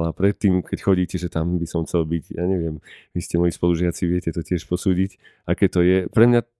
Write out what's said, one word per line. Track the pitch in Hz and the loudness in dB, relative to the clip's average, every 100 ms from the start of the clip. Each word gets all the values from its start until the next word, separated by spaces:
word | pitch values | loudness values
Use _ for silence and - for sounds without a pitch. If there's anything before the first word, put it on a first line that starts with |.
| 82 | -2
a | |
predtým, | 80 101 - 98 92 | 0 0 2 2 0
keď | - - | -2 -4
chodíte, | 98 92 90 90 | 0 0 0 -4
že | 87 | -4
tam | 85 85 87 | -4 -2 -2
by | 82 | -4
som | 85 | -4
chcel | 82 85 80 | -2 -2 -2
byť, | 82 - - | -4 -6 -6
ja | 90 | -2
neviem, | 92 82 78 - - _ | -2 -4 -8 -14 -20 _
vy | 90 | -8
ste | - | -4
moji | 85 87 | 0 0
spolužiaci, | - 87 82 87 - 85 | 0 0 2 0 -2 -2
viete | 90 85 | -2 -2
to | 87 - | -6 -4
tiež | 87 - | -6 -4
posúdiť, | 92 95 90 95 - _ _ | -2 0 0 -2 -6 _ _
aké | - 87 98 | -4 0 2
to | 90 | 4
je. | 90 95 - | 4 2 2
Pre | 110 120 | 4 4
mňa | 120 - | 4 -2